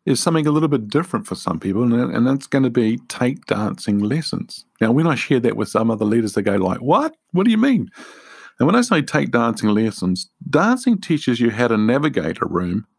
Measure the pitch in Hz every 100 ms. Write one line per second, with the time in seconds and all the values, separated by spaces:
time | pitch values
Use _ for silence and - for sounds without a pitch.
0 | - 131 180 165 151 151 156 139 104 139
1 | 175 107 101 92 - - 101 98 123 117
2 | 123 107 123 135 - 139 131 120 110 117
3 | - - 123 139 - 104 104 95 - 101
4 | 104 147 156 - - - - - 113 127
5 | 165 131 - 131 117 110 107 113 113 107
6 | 107 117 110 107 101 101 92 - 123 196
7 | 311 - _ 175 214 220 269 226 - -
8 | - - - - - - 139 233 240 175
9 | - 151 139 120 117 110 107 104 110 -
10 | 90 90 - - - 147 202 254 247 208
11 | - 151 131 117 120 107 123 110 107 135
12 | 151 - 78 92 85 87 90 95 -